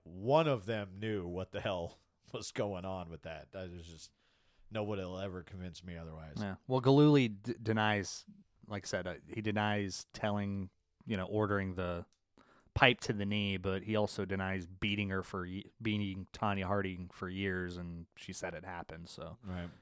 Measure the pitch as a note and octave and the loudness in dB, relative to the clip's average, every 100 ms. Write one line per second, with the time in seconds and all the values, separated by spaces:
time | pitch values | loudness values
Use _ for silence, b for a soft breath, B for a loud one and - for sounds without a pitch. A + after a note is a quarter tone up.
0 | E2 F2+ G#2+ D3 D#3+ B2+ F#2+ A2 G2+ F#2+ | -12 -6 4 4 6 2 0 -4 -4 -4
1 | A2 G#2+ F2 F2 F#2 G2 G#2+ F#2 E2+ - | -2 -2 -2 -4 -6 -4 -2 -2 -4 -10
2 | _ _ - A#2 G#2 - G#2+ F#2 F#2 F#2+ | _ _ -14 -10 -6 -4 -2 -2 -4 -6
3 | E2+ E2 - D#2+ C#2 F#2+ F#2 F2 E2 D#2+ | -8 -10 -10 -12 -10 -10 -10 -10 -14 -16
4 | - _ _ _ _ _ - A2 G#2 G2+ | -18 _ _ _ _ _ -8 -4 -2 -2
5 | F#2 F#2 G2 F2+ D#2+ F#2 F#2 E2 F2 E2+ | -2 -4 -4 -6 -8 -8 -8 -8 -10 -10
6 | E2 D#2+ D#2+ D2+ G2+ F#2+ - B2+ B2+ C#3 | -10 -10 -10 -6 -6 -6 0 2 8 10
7 | D3+ D3 A#2+ G2+ A2 - A2+ A2 G#2+ G#2 | 10 10 6 2 -6 -4 2 4 4 4
8 | F#2 - - - - _ - G#2 - F#2+ | 0 -6 -14 -20 -20 _ -8 -8 -2 -2
9 | F2+ E2 D2+ A2+ G#2+ G#2 G#2 G#2 G2 - | -2 -6 -6 -4 0 2 2 2 0 -4
10 | - - G#2+ G#2 G2+ G2 F#2 - _ _ | -10 -4 0 2 0 -2 -4 -10 _ _
11 | - G#2 F2+ G#2+ G#2 G2+ F#2+ F2+ F2+ F2 | -4 -2 0 2 2 2 0 0 -2 -2
12 | - _ _ b b b b - C3 B2 | -6 _ _ b b b b 6 6 6
13 | - G#2+ G2+ G#2 G2+ F#2+ F#2+ F#2+ G2 G#2+ | 0 0 0 2 0 0 0 -2 0 2
14 | G#2 - F#2+ F#2+ F#2+ F#2+ F2 F#2 G#2+ G2+ | 2 0 -2 -2 -2 -2 -6 -4 0 0
15 | G2+ F#2+ F#2 F#2+ F2+ F#2 - - A2+ G#2+ | 0 -2 -2 -6 -6 -6 -10 -6 0 0
16 | G2+ F#2+ F#2 - G#2+ G2 F#2 G2+ F#2+ F2+ | 0 -4 -8 -2 0 2 2 2 2 -2
17 | F2+ - F#2 F#2+ G2 F#2 F2+ F2 F2 E2+ | -8 -8 -6 -2 0 0 -2 -4 -6 -8
18 | E2+ - - F2+ F#2 E2+ F2+ F2 F2 E2 | -12 -14 -12 -8 -6 -8 -8 -10 -10 -12
19 | E2+ - E2 E2+ G2+ F2+ F2 - | -12 -12 -12 -10 -8 -6 -6 -12